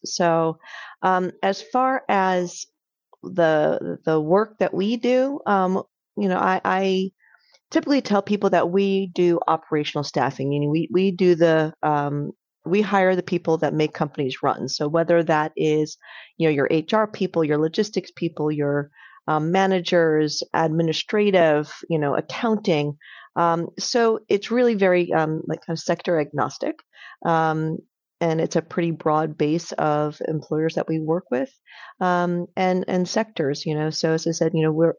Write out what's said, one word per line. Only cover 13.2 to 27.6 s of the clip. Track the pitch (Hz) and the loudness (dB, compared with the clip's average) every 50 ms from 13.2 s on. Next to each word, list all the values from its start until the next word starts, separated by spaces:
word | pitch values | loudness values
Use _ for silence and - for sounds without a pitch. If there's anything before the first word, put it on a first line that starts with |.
| 175 | 0
people | - 185 165 - 170 160 160 | -2 -4 -2 0 0 0 0
that | 160 147 127 | 0 0 0
make | 156 151 151 - | 0 0 -2 0
companies | - 160 147 - - 143 127 127 - - | -4 -4 -4 -2 -4 -4 -4 -4 -2 -2
run. | 139 - - 92 | -2 -2 -2 -4
So | 135 - - 147 147 | -8 -6 -4 -4 0
whether | 156 165 165 165 170 170 165 | 0 0 2 4 2 2 4
that | 160 160 151 151 156 - | 2 2 0 0 -2 -2
is, | - 156 156 151 151 156 151 - - - - - - - - _ | -2 0 2 2 0 0 -2 -6 -14 -20 -20 -20 -20 -20 -16 _
you | - 165 | 0 0
know, | 156 | 2
your | 156 139 139 - | 2 2 2 2
H | 156 160 156 - 220 | 2 0 0 0 0
R | 220 220 | 0 0
people, | 208 214 - 196 180 175 175 160 | 0 -2 -4 -4 -2 0 0 0
your | 147 147 | 2 2
logistics | 147 156 160 160 - 208 208 - - - - - | 2 0 0 0 -2 -2 -2 -4 -6 -6 -6 -8
people, | - 170 165 160 - 151 151 | -6 -6 -6 -4 -2 -2 -2
your, | 156 147 147 143 143 147 143 147 _ - - - - - _ | -2 0 -2 0 0 -2 -4 -6 _ -20 -20 -20 -20 -10 _
um, | - 156 156 156 160 | -2 -2 0 0 0
managers, | 175 190 190 190 190 185 170 - 180 175 165 160 156 156 156 151 143 - - - - | 2 2 2 2 2 0 0 2 2 2 4 4 4 2 0 0 -2 -6 -6 -4 -2
administrative, | 160 165 160 156 165 170 160 156 - - - - 214 208 202 190 185 170 156 151 151 151 151 - - - - | 0 0 2 0 0 0 0 -2 -4 -4 -2 0 2 2 4 4 4 4 4 4 2 0 -4 -10 -14 -4 -2
you | 170 156 | -2 0
know, | 147 143 131 | 0 0 0
accounting. | - - - - - - 226 220 202 214 202 165 147 147 147 143 - - - - - - - _ | -2 -4 -6 -6 -4 0 0 0 0 0 0 0 2 0 -2 -6 -8 -14 -20 -20 -20 -20 -8 _
Um, | 160 170 170 165 170 170 - - 202 | 0 2 2 2 0 -2 -6 -8 -10
so | - - - 247 233 226 220 220 - | -6 -2 0 2 2 2 2 0 0
it's | - 214 196 202 - | -2 -2 -2 0 0
really | 226 247 247 240 226 | 0 2 4 2 4
very, | 196 196 185 180 180 175 180 - | 4 4 4 4 4 2 2 0
um, | 160 156 156 156 156 156 | 0 0 0 -2 -4 -4
like, | - 160 - - | -6 -8 -6 -6
kind | - 165 | -6 -8
of | 160 | -4
sector | - - 170 170 - - 175 156 | -2 -2 -2 -2 -2 0 0 0
agnostic. | 147 139 - 143 113 143 - - - - 320 - _ _ _ - - - - - - | 0 -2 -2 -4 -4 -4 -4 -6 -8 -8 -8 -10 _ _ _ -20 -20 -20 -16 -6 -2
Um, | 170 165 160 160 160 156 156 | 0 0 2 2 0 0 -2